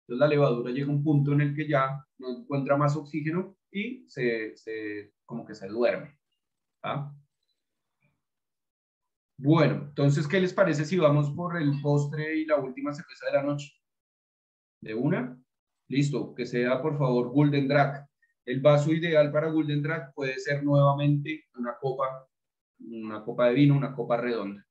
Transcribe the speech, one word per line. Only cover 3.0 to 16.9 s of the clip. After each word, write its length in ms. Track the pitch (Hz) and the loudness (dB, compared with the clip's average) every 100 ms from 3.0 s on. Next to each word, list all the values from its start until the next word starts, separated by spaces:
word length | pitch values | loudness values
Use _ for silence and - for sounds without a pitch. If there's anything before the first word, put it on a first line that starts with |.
| 147 156 151 170 190 _ _ | -4 -6 -4 -4 -6 _ _
y 360 | 196 233 254 _ | -8 -8 -10 _
se, 480 | - 120 113 110 - | -4 -2 -2 -6 -12
se, 580 | - 110 107 104 101 _ _ | -12 -10 -10 -10 -14 _ _
como 200 | 117 - | -14 -12
que 80 | |
se 140 | 95 98 | -16 -10
duerme. 500 | 110 117 92 85 _ _ _ _ _ _ _ | -2 0 0 -8 _ _ _ _ _ _ _
¿Ah? 320 | 104 120 143 - _ _ _ _ _ _ _ _ _ _ _ _ _ _ _ _ _ _ _ _ _ - | -8 -6 -8 -16 _ _ _ _ _ _ _ _ _ _ _ _ _ _ _ _ _ _ _ _ _ -4
Bueno, 520 | 139 165 139 - - | 2 4 4 0 -6
entonces, 380 | - 143 143 - | 0 2 2 0
¿qué 120 | 190 | 0
les 140 | 185 | 0
parece 320 | - 185 147 151 | 2 2 2 0
si 120 | 185 | 2
vamos 320 | 151 147 143 | 4 4 0
por 240 | 156 175 170 | -4 -6 -2
el 240 | 143 143 | 0 0
postre 540 | 147 147 143 151 156 160 | 2 2 0 -4 -4 -4
y 80 | 156 | 0
la 100 | 147 | 0
última 380 | 131 127 143 | 0 -6 -8
cerveza 340 | 147 - - 131 | -8 -14 -10 -2
de 60 | |
la 100 | 143 | 0
noche? 300 | 143 143 - _ _ _ _ _ _ _ _ _ _ _ | 0 -4 -8 _ _ _ _ _ _ _ _ _ _ _
¿De 140 | - 110 | -10 -4
una? 440 | 143 202 254 - _ _ _ _ _ | -2 -2 -4 -12 _ _ _ _ _
Listo, 460 | 131 143 123 98 | -2 0 -2 -6
que 140 | - 120 | -8 -6
sea, 340 | 120 123 131 | -2 0 0
por 160 | 151 | -2